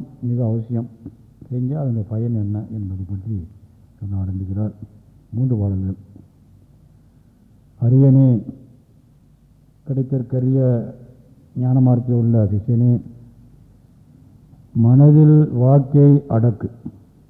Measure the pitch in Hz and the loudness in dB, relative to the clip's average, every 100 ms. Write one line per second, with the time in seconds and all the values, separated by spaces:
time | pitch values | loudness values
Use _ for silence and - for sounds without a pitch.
0 | - - 120 120 117 113 113 117 - - | -8 -10 -6 -4 -2 -4 -4 -8 -8 -14
1 | - - _ _ - 123 127 151 139 117 | -20 -20 _ _ -12 -8 -6 -6 -4 -6
2 | 95 110 117 113 101 104 107 110 98 92 | -6 -6 -4 -4 -4 -6 -8 -10 -10 -10
3 | 92 98 107 104 80 - _ _ _ _ | -10 -10 -8 -10 -10 -18 _ _ _ _
4 | 101 98 92 95 95 95 107 - - - | -10 -8 -6 -8 -8 -6 -8 -10 -20 -20
5 | _ _ _ 110 131 117 101 95 95 95 | _ _ _ -6 -2 -2 -2 -4 -6 -8
6 | - - - _ _ _ _ _ _ _ | -14 -20 -20 _ _ _ _ _ _ _
7 | _ _ _ _ _ _ _ _ 117 131 | _ _ _ _ _ _ _ _ 0 4
8 | 135 131 131 117 - - - _ _ _ | 4 4 4 2 -4 -16 -20 _ _ _
9 | _ _ _ _ _ _ _ _ - 131 | _ _ _ _ _ _ _ _ -10 -6
10 | 131 135 117 127 127 135 127 120 104 - | -4 -6 -4 -4 0 0 0 -2 -4 -14
11 | - - _ _ _ - 127 131 127 123 | -20 -20 _ _ _ -6 0 2 4 2
12 | 123 120 117 117 104 101 95 117 120 120 | 0 -2 2 2 2 -2 -2 0 2 0
13 | - - - _ - _ _ _ _ _ | -4 -20 -20 _ -20 _ _ _ _ _
14 | _ _ _ _ _ - _ 113 113 127 | _ _ _ _ _ -20 _ 0 4 6
15 | 147 151 151 151 151 123 127 139 131 143 | 6 6 6 6 2 0 2 2 2 4
16 | 143 143 - 113 120 104 113 - - - | 6 4 2 0 0 -2 -10 -12 -20 -20
17 | _ _ | _ _